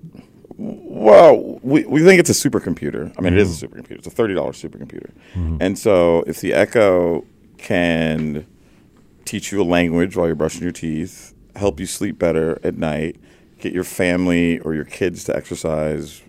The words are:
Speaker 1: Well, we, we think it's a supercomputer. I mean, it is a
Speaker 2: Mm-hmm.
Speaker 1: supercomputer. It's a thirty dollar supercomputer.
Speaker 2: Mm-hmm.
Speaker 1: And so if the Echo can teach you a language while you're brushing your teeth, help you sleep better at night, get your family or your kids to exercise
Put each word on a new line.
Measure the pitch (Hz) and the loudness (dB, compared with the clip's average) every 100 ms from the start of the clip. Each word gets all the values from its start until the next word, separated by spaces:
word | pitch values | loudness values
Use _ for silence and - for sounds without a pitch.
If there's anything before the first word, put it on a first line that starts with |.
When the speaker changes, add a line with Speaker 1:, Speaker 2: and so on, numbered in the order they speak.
| - - - _ - - | -20 -20 -20 _ -20 -14
Speaker 1:
Well, | - - - - - 202 165 120 - - | -12 -12 -14 0 8 10 10 8 2 -8
we, | 123 151 - | 0 0 2
we | 151 | 4
think | 175 185 | 6 6
it's | 170 | 4
a | 101 135 | 0 0
supercomputer. | 101 95 80 73 - 82 - | -2 -2 -4 -6 -8 -10 -4
I | |
mean, | 90 | 2
it | 92 | 2
is | 90 80 | 2 -2
a | 67 | -12
Speaker 2:
Mm-hmm. | - | -16
Speaker 1:
supercomputer. | - - | -18 -18
It's | 85 | -8
a | |
thirty | - 110 | -4 -2
dollar | 87 67 | -2 -4
supercomputer. | - - - - - - - - | -8 -14 -14 -16 -16 -18 -20 -12
Speaker 2:
Mm-hmm. | 92 82 78 | -6 -4 -2
Speaker 1:
And | 92 92 | -2 0
so | 110 90 85 85 - | 2 4 4 2 0
if | - | -4
the | 87 | 0
Echo | 67 104 120 101 90 87 82 - _ _ - | 2 2 4 4 4 2 -2 -6 _ _ -14
can | - 92 87 82 80 80 76 73 - _ _ _ _ _ _ _ | -4 0 0 0 -2 -2 -4 -8 -12 _ _ _ _ _ _ _
teach | - 104 - | -12 -10 -6
you | 101 | -2
a | |
language | 87 87 87 85 92 95 | 0 0 2 0 0 -2
while | 82 | -2
you're | 76 | -2
brushing | 78 82 | -4 -4
your | 87 | -8
teeth, | 85 82 78 92 - - _ _ 95 | -8 -8 -6 -8 -14 -20 _ _ -4
help | 101 80 | -4 -2
you | 92 | -8
sleep | - 101 76 | -6 -8 -2
better | 85 80 80 - | 0 0 -2 -4
at | 90 85 | -6 -4
night, | 80 76 80 - - _ _ _ | -4 -4 -6 -10 -20 _ _ _
get | - | -8
your | 90 | -6
family | 90 - 90 90 90 87 85 82 | -6 -2 0 0 2 2 2 -2
or | 78 | -4
your | 78 | -6
kids | 69 - 92 85 | -8 -4 -4 -4
to | - - | -6 -6
exercise | - 85 80 78 78 76 76 - | -8 -8 -4 -2 -2 -6 -8 -16